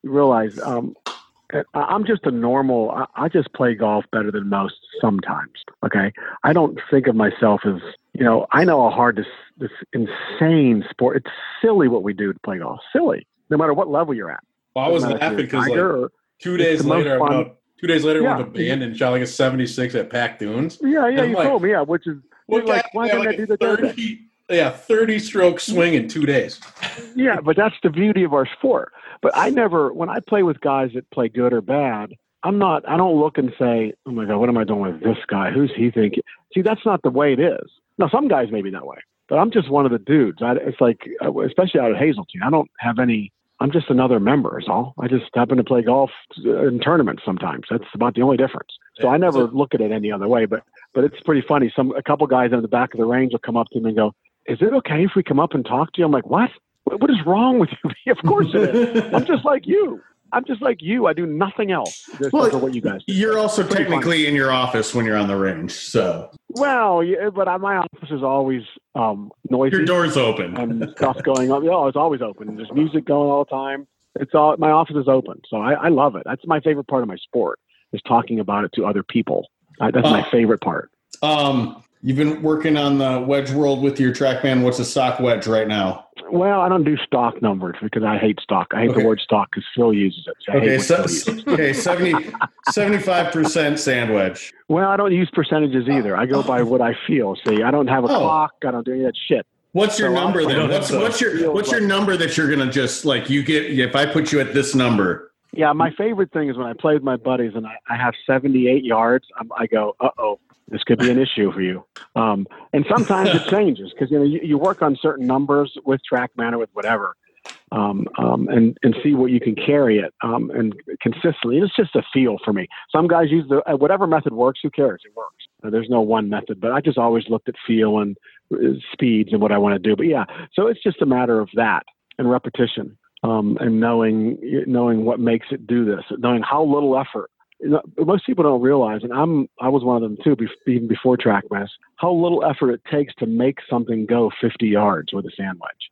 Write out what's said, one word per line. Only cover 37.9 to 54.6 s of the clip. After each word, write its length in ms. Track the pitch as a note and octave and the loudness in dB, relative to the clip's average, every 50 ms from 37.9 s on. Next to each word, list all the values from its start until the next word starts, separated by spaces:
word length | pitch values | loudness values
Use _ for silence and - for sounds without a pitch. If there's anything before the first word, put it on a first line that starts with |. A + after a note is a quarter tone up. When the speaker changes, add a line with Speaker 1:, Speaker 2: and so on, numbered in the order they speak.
| _ - | _ 0
Speaker 1:
Now, 100 | F#3 D3 | 0 2
some 200 | - B3+ D4+ C4 | 2 2 2 2
guys 220 | F3+ - - G#2 | 2 2 0 -2
may 100 | A2 G#2+ | -4 -4
be 100 | F#2+ G2 | -4 -6
that 160 | F#2+ E2+ C2+ | -8 -10 -12
way, 120 | C#2 C2+ - - _ _ _ _ _ | -14 -16 -16 -20 _ _ _ _ _
but 100 | C#3 D3+ | 2 2
I'm 120 | F#3+ A#3 | 2 4
just 200 | A3+ A3 D3+ C3 | 2 0 0 2
one 160 | C3+ C#3+ C#3 | 2 2 4
of 60 | C3 | 2
the 60 | A#2+ A2 | 0 0
dudes. 440 | F#2+ - D3 D#3 B2 G2 D#2+ - | 0 2 4 4 4 2 0 -2
I, 100 | A#2 A#2+ B2 | -2 -2 0
it's 240 | - - D3 - - | 0 -2 -4 0 2
like, 200 | C3 A#2+ A2 _ - - - - - | 2 2 2 _ -8 -12 -10 -4 -4
uh, 80 | C3+ C#3 - | -4 -2 -2
especially 400 | - C3 - - F#3 F#3 - D3+ | -4 0 0 0 0 2 2 2
out 120 | B2 A#2 | 2 2
at 40 | G#2+ | 0
Hazeltine, 460 | - C#3 D#3 - G3+ F3+ - - F3+ | 2 0 0 0 -2 -8 -12 -10 -6
I 80 | - B2+ | -2 0
don't 180 | D#3 - - _ _ - | 0 0 0 _ _ -6
have 180 | - A#2 A2+ A2+ | -6 -4 -2 0
any, 340 | B2 A#2+ A2+ G#2+ G#2 G2 _ _ _ _ _ _ | 0 0 0 -2 -4 -8 _ _ _ _ _ _
I'm 100 | A#2+ C#3+ | -4 0
just 180 | C#3+ E3 - - | 0 -2 0 2
another 300 | C3+ B2+ B2+ B2 B2+ A2 | 2 2 4 4 2 2
member 380 | G2 A2 C#3 D3 A2+ - - - | 2 2 2 2 0 -2 -6 -6
is 60 | - - | -4 -4
all. 260 | F#2 G#2+ B2 C3 - D3 | -2 -2 -4 -6 -8 -8
I 60 | - - | -2 -2
just 180 | C3 B2 - - - | -2 -2 -2 -4 -2
happen 220 | - C#3 - C3+ B2+ | -2 0 2 2 0
to 60 | A2 | 2
play 160 | - C3+ A#2+ | 2 0 0
golf, 280 | A2+ A#2 B2 C3+ C#3 - - - - _ - - D3 | 2 2 2 2 0 -2 -4 -18 -20 _ -20 -6 -2
uh, 220 | A#2+ - - D3 | -2 0 2 0
in 140 | C#3 A#2+ A#2 | 0 0 0
tournaments 420 | G#2 C#3+ E3+ E3 C3 F#2+ - - - | 0 2 2 2 2 0 -2 -6 -6
sometimes. 380 | G#2+ F#2 F2 - F2 D2 B1+ - - | -6 -6 -4 -6 -8 -8 -8 -8 -6
That's 140 | A2 A#2 - - - | -6 -6 -6 -8 -4
about 200 | G2 A#2 A#2+ G2+ | -2 -2 -2 0
the 80 | A#2 | 2
only 140 | B2 C#3 C3+ | 2 2 4
difference. 340 | A#2+ C3 C3 - - - - - - _ _ _ - | 2 0 -2 -2 -10 -16 -16 -20 -20 _ _ _ -2
So 80 | - B2 | 0 2
I 80 | C3+ | 2
never 220 | D#3+ F#3 F3 C#3+ C3+ | 2 2 2 2 2
Speaker 2:
Yeah, 40 | A#2+ | 0
so 100 | A2+ B2+ | 2 0
Speaker 1:
look 180 | C3+ C#3+ B2+ - | -2 0 0 0
at 60 | A#2+ | 0
it 100 | A2 G#2 | 0 0
any 180 | G#2+ A2 G#2 G#2+ | -2 -2 -2 -4
other 140 | G#2+ G2 G2+ G#2 | -4 -2 0 0
way, 160 | B2 A#2 A2 | 2 2 2
but, 200 | G2+ A2 - _ _ _ - - _ | 0 -2 -6 _ _ _ -20 -20 _
but 120 | _ C3 C3 | _ 0 0
it's 140 | D3 - - | 0 -2 -4
pretty 220 | - - D3+ C#3 - | -2 0 0 0 0
funny. 260 | - D3+ C#3+ C3 A2+ - | 0 2 2 2 0 0
Some, 180 | - C3 C3 B2+ | -2 -2 -2 -4
a 60 | C3+ | -4
couple 240 | - - D3 C#3 D3+ | -2 -2 0 0 2
guys 260 | C3+ C3 B2+ B2 A#2 | 2 2 2 2 2
in 80 | B2 A#2+ | 0 -2
the 60 | A2+ G#2 | 0 0
back 240 | - C#3 G#2+ - | 0 -2 -2 -2
of 60 | - A#2 | -2 -2
the 80 | A2+ | 0
range 260 | A2+ B2 B2+ C3 B2+ | 0 2 0 0 0
will 60 | A#2+ A2 | -2 -6
come 180 | - - A#2 | -6 -2 -2
up 120 | A#2 A2+ - | -2 -2 -2
to 80 | - A#2+ | -4 -4
me 80 | A2+ A2+ | -4 -2
and 60 | A2 | 0
go, 160 | A2+ A2 G#2+ - _ _ _ _ _ _ | 0 0 0 -2 _ _ _ _ _ _
"Is 120 | - A#2+ A2+ | -8 -2 0